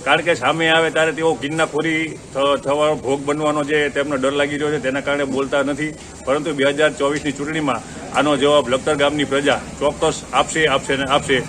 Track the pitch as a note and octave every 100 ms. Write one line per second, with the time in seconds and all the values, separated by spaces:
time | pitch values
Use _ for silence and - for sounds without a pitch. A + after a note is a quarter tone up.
0 | - D#3 D#3+ D#3 B2+ D#3 D#3+ D#3+ D#3+ D3+
1 | D#3+ D3 D#3+ D3 C#3 D#3 D#3 C#3+ D#3 D#3
2 | D#3+ D#3 - C3+ C#3 C#3 C3+ D3 D3+ D3+
3 | A2 C#3+ C#3 D3+ D3+ D3+ C#3+ D3+ D3 C#3
4 | C#3+ C#3 C3+ C#3+ C#3+ D3 D3+ D3+ B2+ C#3
5 | C3+ C#3+ C#3 C3+ C#3 C#3+ C#3 C#3 D3+ D3+
6 | - - - C#3+ D3+ C#3+ C3+ C#3+ D3+ C3+
7 | C#3 D3 D3 C3+ C#3+ D#3 D3 A#2 - -
8 | - - C#3+ C#3+ C#3+ D3 A#2+ B2+ C#3+ D3+
9 | C#3+ D3+ C3+ C3+ C#3+ A2+ - - C#3 D3
10 | D#3+ - - D3 D3 D#3+ D#3 C3+ - C3+
11 | C3+ C#3+ C#3+ C3